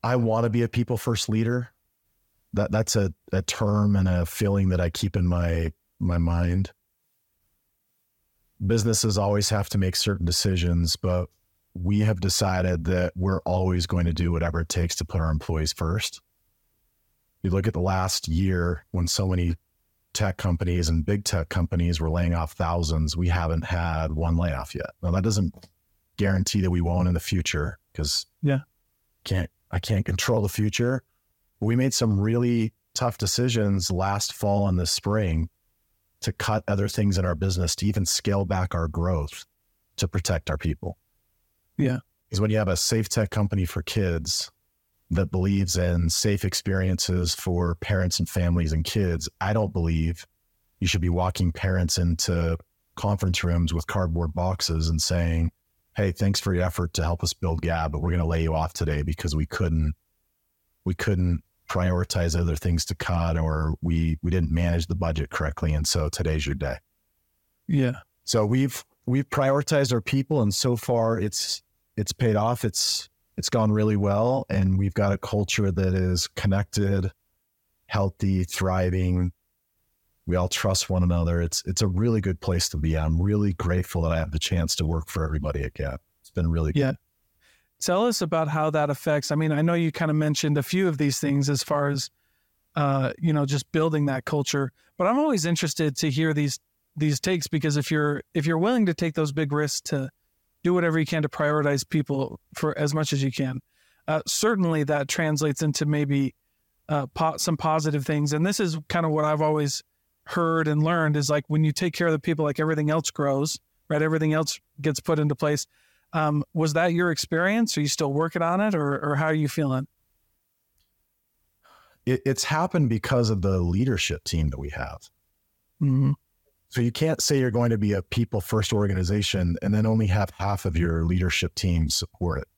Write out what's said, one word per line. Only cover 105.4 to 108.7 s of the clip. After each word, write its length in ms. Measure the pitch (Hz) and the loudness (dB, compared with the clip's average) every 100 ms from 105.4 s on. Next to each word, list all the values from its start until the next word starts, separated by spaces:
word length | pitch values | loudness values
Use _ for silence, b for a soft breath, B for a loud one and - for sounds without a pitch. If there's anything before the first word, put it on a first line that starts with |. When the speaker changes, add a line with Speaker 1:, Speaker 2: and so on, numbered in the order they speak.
| 151 139 | 0 0
Speaker 2:
into 240 | 156 139 147 | -2 0 0
maybe, 480 | 151 143 139 135 - _ _ _ _ - | 0 0 0 0 -4 _ _ _ _ -4
uh, 180 | 151 135 | -4 -4
po-, 280 | - 160 151 | -2 -2 0
some 220 | - 160 | -2 0
positive 480 | 160 156 156 147 131 | 0 0 0 -2 -2
things. 260 | 151 147 | -2 0
And 140 | 151 175 | 0 0
this 160 | 208 | 0
is 160 | 190 | -2